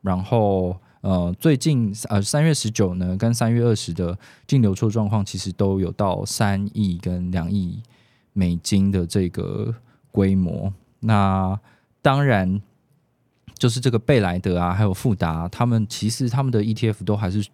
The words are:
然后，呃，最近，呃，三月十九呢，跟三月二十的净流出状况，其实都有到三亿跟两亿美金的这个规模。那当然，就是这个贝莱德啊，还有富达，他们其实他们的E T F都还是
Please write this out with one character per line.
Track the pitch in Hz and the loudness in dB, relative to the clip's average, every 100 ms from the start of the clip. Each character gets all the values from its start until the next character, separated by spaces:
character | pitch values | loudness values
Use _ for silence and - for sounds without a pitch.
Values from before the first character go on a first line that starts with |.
然 | 95 92 | 0 -2
后， | 95 120 104 95 90 90 _ _ | 0 2 2 2 0 -4 _ _
呃， | 95 92 87 90 | -2 0 0 0
最 | 165 135 | 2 2
近， | 160 139 113 104 - | 2 0 0 -4 -2
呃， | 107 | -2
三 | 101 147 | 0 2
月 | 160 | 2
十 | 147 110 | 2 -2
九 | 107 98 | 0 0
呢， | 90 90 95 | 0 -2 0
跟 | 113 | 0
三 | 117 117 | 0 2
月 | 120 | 2
二 | 120 | 2
十 | 107 - | 2 -2
的 | 85 87 90 - - | -4 -4 -6 -12 -20
净 | _ 143 | _ 4
流 | 110 | 4
出 | 95 113 | 2 0
状 | 110 104 | 0 0
况， | 110 | 0
其 | 98 92 | -2 -6
实 | 98 | -8
都 | 90 98 95 | 0 0 2
有 | 90 | -2
到 | 92 101 95 | 0 -2 -2
三 | 101 - 104 98 101 | -6 -2 0 0 -4
亿 | - 101 87 | -2 -2 -2
跟 | 90 90 90 | -4 -4 -2
两 | 90 82 | -4 -2
亿 | 101 90 87 113 _ _ _ _ | -2 -4 -6 -14 _ _ _ _
美 | 98 90 87 | -2 0 0
金 | - 101 98 | 0 2 2
的 | 98 85 | 2 0
这 | 104 92 | 0 -2
个 | - - - 104 113 _ _ _ | -2 -6 -4 -6 -6 _ _ _
规 | - 98 | 2 4
模。 | 95 90 82 98 95 _ _ | 4 0 -2 -6 -8 _ _
那 | 113 107 98 95 92 98 _ _ _ _ | 0 2 4 2 0 -4 _ _ _ _
当 | 143 139 | 2 2
然， | 139 107 92 95 - _ _ _ _ _ _ _ - | 4 2 2 -2 -6 _ _ _ _ _ _ _ -20
就 | - 123 | -2 -2
是 | 117 | 0
这 | 123 | 0
个 | 113 | -2
贝 | - 139 | 2 2
莱 | 95 90 | 2 -2
德 | 95 87 | 0 0
啊， | 87 | 0
还 | 92 | 0
有 | 107 | 0
富 | 92 131 | 0 -2
达， | 95 82 80 85 | 0 -2 -2 -6
他 | - | -2
们 | 120 117 107 | 0 0 -2
其 | - 107 | -4 -4
实 | 110 123 | -2 -2
他 | 123 | 0
们 | 135 | 0
的 | 117 | 0
E | 104 | 0
T | 107 113 | 0 -2
F | 104 | -2
都 | 98 104 | -4 -2
还 | 101 | -2
是 | 101 101 | -2 -4